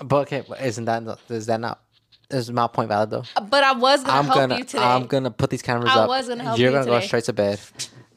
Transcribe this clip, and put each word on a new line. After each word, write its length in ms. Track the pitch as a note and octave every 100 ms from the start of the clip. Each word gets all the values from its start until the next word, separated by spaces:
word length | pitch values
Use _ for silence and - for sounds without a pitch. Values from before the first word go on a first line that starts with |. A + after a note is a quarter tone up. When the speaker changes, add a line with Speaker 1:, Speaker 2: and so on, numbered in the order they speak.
Speaker 1:
But 140 | C3 C#3
okay, 200 | C3+ C#3 -
but 120 | G2+
isn't 240 | C3+ A2 A2+
that, 300 | A#2 A2+ - -
is 180 | A#2 A2
that 140 | A2+
not, 200 | A#2 - _ _ _ _ -
is 220 | C3+ A#2
my 160 | A#2+ A#2
point 220 | - A2+
valid 220 | G#2 G#2+
though? 120 | A#2+ A#2+ -
Speaker 2:
Uh, 40 |
but 200 | G3+ C#4+
I 80 | C4+
was 280 | B3+ B3+ C#4+
gonna 160 | C4+ C4
Speaker 1:
I'm 60 |
Speaker 2:
help 120 | C#4+ C4
Speaker 1:
gonna, 220 | C3 B2+
Speaker 2:
you 60 |
today. 180 | - -
Speaker 1:
I'm 240 | B2 B2+ B2
gonna 240 | C3+ C3
put 200 | A2 C3
these 120 | C3
cameras 300 | - A#2+ A#2+
Speaker 2:
I 60 | A#2
Speaker 1:
up. 80 | A2
Speaker 2:
was 180 | C4 B3
gonna 160 | A#3+
help 160 | - A#2+
Speaker 1:
You're 140 | B2+
Speaker 2:
you 40 | C#3
Speaker 1:
gonna 100 | B2
go 40 | A#2+
Speaker 2:
today. 100 | G#2
Speaker 1:
straight 180 | A#2+ A2+
to 60 |
bed. 280 | G#2+ G2+ G2+ - - - - -